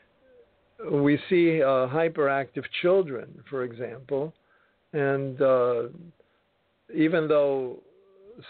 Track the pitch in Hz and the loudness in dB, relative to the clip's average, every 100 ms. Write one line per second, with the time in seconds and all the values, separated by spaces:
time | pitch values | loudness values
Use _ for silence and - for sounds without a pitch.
0 | _ _ _ 494 _ _ _ - 190 147 | _ _ _ _ _ _ _ -14 -4 2
1 | 143 143 - 180 170 160 135 131 127 151 | 2 2 2 2 4 4 2 2 0 0
2 | 165 160 139 139 135 - - - 175 196 | -2 0 0 0 -4 -8 -10 -2 2 2
3 | 165 120 123 - 117 135 123 117 120 120 | 0 -6 -12 -20 -10 -8 -8 -8 -12 -12
4 | 127 139 156 - _ _ _ _ _ 151 | -6 -6 -6 -10 _ _ _ _ _ -2
5 | 139 139 139 127 135 127 123 120 120 170 | -2 -2 -4 0 2 4 2 0 -4 -10
6 | 85 _ _ _ _ _ _ _ - 202 | -20 _ _ _ _ _ _ _ -10 0
7 | 160 170 156 151 143 135 127 - _ _ | 2 2 2 2 2 0 -4 -10 _ _
8 | _ _ - 240 - | _ _ -20 -20 -14